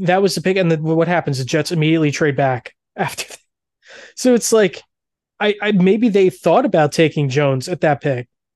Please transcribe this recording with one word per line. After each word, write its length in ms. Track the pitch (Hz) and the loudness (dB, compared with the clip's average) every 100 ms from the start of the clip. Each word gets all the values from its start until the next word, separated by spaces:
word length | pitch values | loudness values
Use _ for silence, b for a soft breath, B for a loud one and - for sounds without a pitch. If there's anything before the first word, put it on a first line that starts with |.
that 200 | 180 185 | 0 2
was 140 | 196 | 0
the 60 | - | 0
pick, 160 | 185 190 | -2 0
and 140 | 170 | 0
then 120 | 160 | 0
what 240 | 156 160 165 | 0 0 0
happens? 320 | 175 160 131 | 0 -2 -4
The 60 | |
Jets 260 | 127 156 151 | -2 -2 -2
immediately 400 | 175 156 165 151 | -2 0 2 0
trade 240 | 143 156 | 0 -2
back 400 | 135 139 123 - - | 0 -2 -2 -8 -20
<laughs> 120 | _ - | _ -8
after 320 | 165 - - | -8 -8 -14
that. 100 | - _ _ _ _ B B B - | -16 _ _ _ _ B B B -4
So 180 | 254 | 0
it's 180 | 240 - | 2 2
like, 300 | 220 196 - - _ _ _ _ _ | 2 2 -2 -16 _ _ _ _ _
I, 160 | 208 208 | -4 -2
I, 80 | 208 | -2
maybe 380 | 208 185 220 233 | 2 2 2 2
they 200 | 196 185 | 2 2
thought 340 | - 175 180 | 0 2 2
about 260 | 277 180 147 | 2 2 0
taking 380 | - 160 - 143 | 2 0 0 -2
Jones 400 | 131 143 135 151 | 0 0 -2 -4
at 140 | 175 | -2
that 180 | 160 143 | -2 0
pick, 280 | 151 123 127 _ _ | -2 -6 -8 _ _